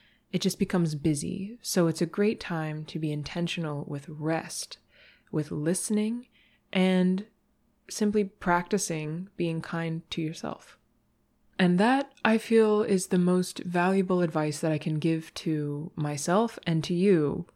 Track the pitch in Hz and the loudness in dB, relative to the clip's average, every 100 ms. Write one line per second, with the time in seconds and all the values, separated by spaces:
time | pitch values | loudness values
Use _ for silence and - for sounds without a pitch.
0 | _ _ _ 175 196 - 190 180 165 151 | _ _ _ -2 -2 0 0 2 0 0
1 | 160 143 165 180 196 240 - 190 165 160 | 0 0 -2 -6 -8 -10 -2 2 2 2
2 | 165 - 208 - - 165 156 151 156 156 | -2 0 0 0 -4 -6 -4 -6 -8 -6
3 | 156 147 143 175 170 175 156 147 143 143 | -4 -4 -6 -4 -4 -4 -4 -6 -6 -8
4 | 151 151 156 160 170 - - - _ _ | -10 -6 -2 -2 -4 -10 -12 -16 _ _
5 | - _ _ 151 147 156 156 185 - 214 | -20 _ _ -4 -4 -2 -2 -2 0 0
6 | 214 240 - _ _ _ _ 185 185 185 | 0 -4 -10 _ _ _ _ 2 4 4
7 | 185 185 208 _ _ _ _ _ - - | 4 2 -4 _ _ _ _ _ -14 -2
8 | 208 214 196 - 180 175 180 202 - 160 | 0 2 0 -2 0 0 2 -2 -2 -4
9 | 151 165 196 - 170 165 - 165 165 165 | -4 -6 -8 -4 -2 -2 -4 -4 -4 -6
10 | - - 156 165 - - - - _ _ | -6 -6 -4 -6 -8 -10 -14 -20 _ _
11 | _ _ _ _ _ - 180 180 226 269 | _ _ _ _ _ 2 4 6 4 4
12 | 277 - 220 220 - 226 214 208 - 190 | 0 -2 2 2 4 4 6 4 2 0
13 | - 180 175 180 180 - 180 175 180 196 | 2 2 4 2 0 -6 -4 0 2 2
14 | 185 180 170 160 151 147 160 151 156 156 | 2 2 2 0 -2 -2 -2 0 -2 0
15 | 165 160 160 - 165 151 147 143 160 - | 0 0 -4 -8 -4 -2 -2 -6 -8 -6
16 | 147 143 175 190 233 - - 160 147 175 | -4 -4 0 2 2 -2 -2 0 0 2
17 | 202 175 143 143 - | 6 6 4 -2 -8